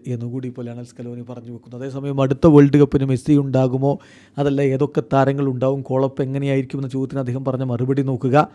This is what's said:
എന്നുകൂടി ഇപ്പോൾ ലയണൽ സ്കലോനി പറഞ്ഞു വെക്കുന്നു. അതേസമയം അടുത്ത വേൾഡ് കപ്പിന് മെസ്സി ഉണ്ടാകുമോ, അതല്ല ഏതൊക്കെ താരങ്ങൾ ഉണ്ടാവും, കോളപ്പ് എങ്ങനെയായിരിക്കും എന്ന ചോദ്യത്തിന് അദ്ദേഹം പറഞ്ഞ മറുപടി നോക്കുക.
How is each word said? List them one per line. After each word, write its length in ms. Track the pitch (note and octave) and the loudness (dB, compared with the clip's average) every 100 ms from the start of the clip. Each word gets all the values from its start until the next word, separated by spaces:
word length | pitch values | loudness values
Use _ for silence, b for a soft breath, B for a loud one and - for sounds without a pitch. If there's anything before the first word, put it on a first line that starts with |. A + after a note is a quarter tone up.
| - | -8
എന്നുകൂടി 400 | A#2+ A#2+ B2+ B2+ | -8 -8 -8 -10
ഇപ്പോൾ 180 | B2 A#2+ | -10 -12
ലയണൽ 180 | A#2+ | -12
സ്കലോനി 380 | A#2+ - A#2+ A#2+ | -16 -16 -14 -14
പറഞ്ഞു 300 | A#2+ A#2+ A#2 | -14 -16 -16
വെക്കുന്നു. 260 | A#2 - A#2+ | -18 -16 -14
അതേസമയം 440 | C3+ C3 C#3 C#3 | -10 -8 -6 0
അടുത്ത 260 | C3+ C#3 - | 0 4 8
വേൾഡ് 300 | D3 C#3+ C#3+ | 8 8 6
കപ്പിന് 280 | C#3+ D3 C3+ | 4 2 0
മെസ്സി 320 | B2+ - C#3+ | -2 2 2
ഉണ്ടാകുമോ, 600 | C#3 C3 C3 C3 C#3 C#3+ b b b - | 2 0 0 0 -2 -2 b b b -4
അതല്ല 240 | C#3+ C#3 | -2 0
ഏതൊക്കെ 420 | C#3 C3 C#3+ D3 - | 0 0 -2 -2 0
താരങ്ങൾ 340 | C3+ C3+ C#3 C#3 | 2 2 2 -2
ഉണ്ടാവും, 340 | B2+ C3+ C#3 | -2 -2 -2
കോളപ്പ് 420 | C3 C3 C3+ C3+ | -2 -2 -2 -2
എങ്ങനെയായിരിക്കും 540 | C3+ C3+ C#3 C3+ C3 C#3+ | -4 -4 -2 -2 -2 -8
എന്ന 100 | C3+ | -6
ചോദ്യത്തിന് 320 | C3 C3 C3+ | -6 -6 -6
അദ്ദേഹം 260 | B2 B2 C3+ | -6 -4 -4
പറഞ്ഞ 180 | B2+ | -4
മറുപടി 400 | C3 A#2+ B2+ C#3 | -4 -4 -2 -2
നോക്കുക. 440 | C3+ B2+ C3 C#3 - | -2 -2 2 2 2